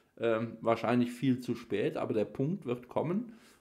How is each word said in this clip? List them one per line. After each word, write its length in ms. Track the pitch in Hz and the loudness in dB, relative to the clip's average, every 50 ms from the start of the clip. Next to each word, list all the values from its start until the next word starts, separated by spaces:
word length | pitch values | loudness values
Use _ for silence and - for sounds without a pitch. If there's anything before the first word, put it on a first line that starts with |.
| _ _ _ - | _ _ _ -2
ähm, 380 | 117 117 110 110 117 113 - - | 0 2 2 2 0 -2 -6 -2
wahrscheinlich 520 | 113 113 113 110 113 110 123 123 120 120 | 0 2 2 2 2 2 4 4 4 2
viel 260 | - - 139 131 123 123 | 0 0 2 2 2 2
zu 160 | - - 113 | 0 -2 -4
spät, 420 | - - - - 101 123 160 - | -4 -4 -2 -2 0 0 0 0
aber 160 | - - - | -2 -2 0
der 120 | 117 104 104 | 0 0 0
Punkt 420 | - - - 135 156 190 - - | 0 0 -2 -2 -2 -2 -4 -4
wird 220 | 120 120 123 - - | -4 -6 -6 -6 -4
kommen, 460 | - - 143 151 185 220 247 - - - - - - _ | -2 -2 0 0 0 -2 -4 -6 -10 -18 -20 -20 -20 _